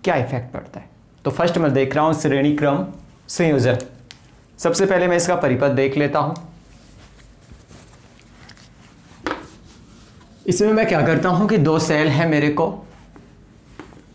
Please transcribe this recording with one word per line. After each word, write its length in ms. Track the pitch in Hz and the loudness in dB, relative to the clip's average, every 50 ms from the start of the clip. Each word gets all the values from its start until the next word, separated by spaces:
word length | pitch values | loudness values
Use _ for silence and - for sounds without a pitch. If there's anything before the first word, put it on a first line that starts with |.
| - | -4
क्या 120 | 185 170 | -2 0
effect 340 | 139 120 117 131 123 120 - - | 0 -2 -4 -6 -8 -8 -10 -12
पड़ता 260 | - - - - 101 | -14 -14 -14 -18 -20
है। 100 | - - - - - _ _ - - | -20 -20 -20 -20 -20 _ _ -8 -6
तो 60 | 143 | -6
first 260 | 139 - 170 175 170 | -2 0 -2 0 0
मैं 160 | 175 165 147 127 | 0 0 2 2
देख 220 | 135 135 131 - | 2 0 0 0
रहा 100 | 151 151 | 0 0
हूँ 80 | 160 156 | 0 0
श्रेणी 400 | 156 - 151 143 139 143 147 147 | 0 0 0 0 2 2 0 0
क्रम 300 | 147 147 143 143 143 190 - - - - - - - - - | 2 0 0 0 0 -2 -6 -10 -16 -20 -20 -20 -20 -14 -8
संयोजन। 480 | - - 175 160 147 131 117 127 127 123 - - - - - - - - - - - - - _ - - | -4 0 0 2 2 2 2 2 0 -2 -4 -10 -18 -20 -20 -20 -20 -20 -20 -20 -20 -20 -20 _ -10 -4
सबसे 260 | - 170 170 185 196 | -2 -2 0 0 0
पहले 220 | 190 190 175 180 | 2 2 2 2
मैं 100 | 180 175 | 2 0
इसका 180 | 175 170 175 175 | 0 0 0 0
परिपथ 320 | 175 151 139 123 120 139 139 | 0 0 0 0 0 0 0
देख 260 | 127 127 135 135 135 | 2 2 0 0 0
लेता 220 | 147 147 143 147 151 | 0 -2 0 0 -2
हूँ। 160 | 143 147 170 - - - - - - - - - - - - - - - - - - - - - - - - - - - - - - - - - - - - - - - - - - - - - - - - - - - - - - - - - - - - - - - - - - - - - - - - - - - - - - - - - - | -2 -2 -6 -8 -12 -18 -20 -20 -20 -20 -20 -20 -20 -20 -20 -20 -20 -20 -20 -20 -20 -20 -20 -20 -20 -20 -20 -20 -20 -20 -20 -20 -20 -20 -20 -20 -20 -20 -20 -20 -20 -20 -20 -20 -20 -20 -20 -20 -20 -20 -20 -20 -20 -20 -20 -20 -20 -20 -20 -12 -10 -10 -10 -10 -12 -18 -20 -20 -20 -20 -20 -20 -20 -20 -20 -20 -20 -20 -20 -20 -20 -20 -20 -8 -4
इसमें 260 | 196 175 - 208 214 214 | -2 0 2 2 2 2
मैं 120 | 220 220 | 2 2
क्या 140 | - 185 156 | 2 0 2
करता 280 | 131 165 160 151 170 185 | 2 2 2 2 2 2
हूँ 180 | 175 165 214 202 | 2 2 2 2
कि 80 | 220 202 | 2 2
दो 180 | 139 156 156 165 | 4 2 2 2
सेल 280 | 160 - 160 151 156 156 | 2 2 2 2 2 2
हैं 180 | 131 151 170 165 | 2 2 2 2
मेरे 200 | 151 147 143 147 | 2 2 2 2
को, 140 | 147 - 165 196 - - - - - - - - - - - - - - - - - - - - - - - - - - - - | 0 0 -2 -2 -4 -8 -14 -20 -20 -20 -20 -20 -20 -20 -20 -20 -20 -20 -20 -20 -20 -20 -20 -20 -20 -20 -20 -20 -20 -20 -20 -20